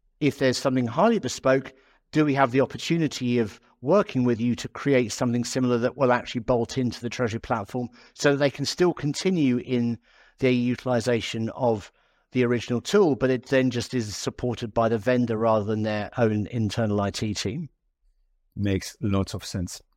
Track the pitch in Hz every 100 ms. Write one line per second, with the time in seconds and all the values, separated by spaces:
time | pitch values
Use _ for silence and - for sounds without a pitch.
0 | _ - 147 - 131 123 139 127 117 123
1 | 214 226 123 - 131 135 - - _ _
2 | _ 147 151 135 131 131 123 113 - 170
3 | 151 - 123 120 107 - _ _ 127 196
4 | - 127 123 113 120 117 - - 143 131
5 | 113 - 127 120 117 131 127 120 123 -
6 | 127 123 - 123 107 123 117 - 123 -
7 | 120 - 120 113 - 117 101 127 120 -
8 | - - 147 143 143 - 139 - 180 -
9 | 143 135 190 180 135 120 - 127 120 113
10 | _ _ _ - 131 127 120 120 127 120
11 | 110 117 - 117 113 - 123 110 - _
12 | _ _ _ 123 123 120 - 120 - 202
13 | 180 117 131 127 - 135 131 120 - 127
14 | 104 - - - 123 113 117 117 113 113
15 | 120 123 120 110 113 110 104 110 107 107
16 | 101 - 113 107 98 113 110 - 113 104
17 | 101 - 110 101 101 127 156 _ _ _
18 | _ _ _ _ _ - 101 95 - -
19 | 110 98 95 95 - 101 90 - _